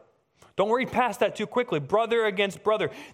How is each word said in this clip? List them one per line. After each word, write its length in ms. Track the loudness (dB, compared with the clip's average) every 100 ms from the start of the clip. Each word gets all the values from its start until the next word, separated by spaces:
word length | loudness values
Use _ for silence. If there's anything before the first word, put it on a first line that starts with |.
| -18 _ _ _ -6 -2
Don't 160 | 0
read 200 | 0 0
past 300 | 0 0 2
that 160 | 0 0
too 100 | -4
quickly. 320 | -2 0 -2
Brother 460 | 2 0 2 2 2
against 380 | 0 -2 -2
brother. 280 | 0 0 0 -6 -6